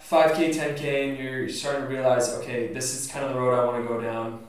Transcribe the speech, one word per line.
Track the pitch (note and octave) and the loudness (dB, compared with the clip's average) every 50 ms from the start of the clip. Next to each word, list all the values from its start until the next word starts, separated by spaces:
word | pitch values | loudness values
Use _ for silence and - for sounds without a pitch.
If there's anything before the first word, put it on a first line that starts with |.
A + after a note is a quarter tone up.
five | - - E3+ D#3+ D#3+ D#3 D#3 | -4 2 6 6 6 6 6
K, | E3 E3 D#3+ D#3 | 4 2 2 2
ten | D#3 D3+ D3 C#3+ | 0 0 -2 -2
K, | C#3+ D3 C#3+ C#3 C#3 C#3 C#3 | -2 -2 -2 0 0 0 -2
and | C3+ C3+ | -2 -4
you're | C3 C3 C3 C3 - B2+ | -6 -6 -4 -4 -4 -4
starting | B2 - - C#3+ C#3+ C#3 C3+ | -4 -6 -4 -4 -2 -2 -4
to | C3+ | -4
realize, | C3+ C3 C3 B2+ - B2 B2 - - | -4 0 2 4 4 4 4 2 0
"Okay, | - - - A#2+ A#2+ A2+ G2+ - | -4 -6 -4 -4 -4 -4 -4 -4
this | B2+ B2+ - - - | -4 -6 -4 -6 -6
is | - - - | -8 -8 -6
kind | C#3+ C#3 | -4 -4
of | C3+ C3 | -2 -2
the | B2+ | 0
road | B2 B2 B2 A#2+ | 2 2 4 4
I | A#2+ | 4
wanna | A#2+ A#2+ A#2+ A#2 | 2 2 0 -2
go | A#2 A#2 A2+ | -2 -2 -2
down," | A#2 A#2 A2+ A2+ A2+ A2+ A2+ A2+ - | -2 -4 -4 -4 -4 -6 -8 -10 -14